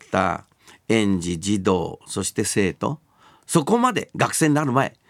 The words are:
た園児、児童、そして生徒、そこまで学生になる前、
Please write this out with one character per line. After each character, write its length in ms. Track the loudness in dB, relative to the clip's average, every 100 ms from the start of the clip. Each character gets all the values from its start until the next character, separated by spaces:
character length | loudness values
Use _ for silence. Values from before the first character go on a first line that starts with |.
| -4
た 340 | -2 -2 -4 -10 _ -20 -10 0
園 320 | 2 2 0
児、 180 | -2 -4
児 240 | -2 0
童、 380 | 2 0 -2 -10 -10
そ 160 | -6
し 100 | -6
て 120 | -4
生 280 | -2 0 0
徒、 260 | 0 -4 -4 _ _ -20 _ -2
そ 180 | 0
こ 120 | 2 2
ま 140 | 2
で 180 | -2 -4 -2
学 180 | -2
生 140 | 2 2
に 60 |
な 100 | 2
る 80 | 2
前、 240 | 0 0 -6